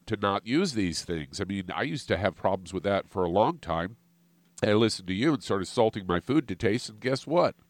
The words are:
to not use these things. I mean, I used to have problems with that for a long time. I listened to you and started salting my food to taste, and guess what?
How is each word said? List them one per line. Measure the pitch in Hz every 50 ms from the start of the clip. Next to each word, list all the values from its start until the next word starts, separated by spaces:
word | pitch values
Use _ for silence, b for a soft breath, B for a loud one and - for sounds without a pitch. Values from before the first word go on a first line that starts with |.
| -
to | - 110
not | 101 101 101 98 101 -
use | 107 127 160 202 180 131
these | 110 98 87 80 - -
things. | - 87 80 73 67 71 -
I | 101
mean, | 90 101 98 90 90 -
I | 82 113
used | 147 165 135 -
to | - 104
have | 87 101 98 -
problems | - - 95 95 95 92 85 95
with | 92 80
that | 98 98 95 -
for | - - 98 90
a | 85
long | 85 101 110 143 175 147
time. | - 87 82 82 85 95 120 _ _ _ _ _ _ _ _ _ _ _ - - -
I | 107 104
listened | 107 117 110 - - 95 90
to | 92
you | 95 123 165 151
and | 110 -
started | - 101 98 90
salting | - - 127 113 110 - 113 95
my | 90 87 87
food | - - 135 156 135
to | - 92
taste, | - - 98 104 123 - -
and | 107 107
guess | 110 127 135 127 -
what? | 139 151 175 165 - - _ _